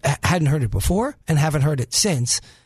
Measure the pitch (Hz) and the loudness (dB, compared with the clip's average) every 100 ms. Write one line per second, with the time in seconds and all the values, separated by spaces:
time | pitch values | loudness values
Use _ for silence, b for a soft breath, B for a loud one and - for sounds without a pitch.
0 | - 143 - 180 147 151 113 110 - 185 | -2 -2 0 2 2 0 0 -2 0 0
1 | 262 - - 156 156 147 147 143 - - | -2 -4 -2 0 2 2 0 -2 -2 -2
2 | 214 139 120 - B B | 0 0 -2 -4 B B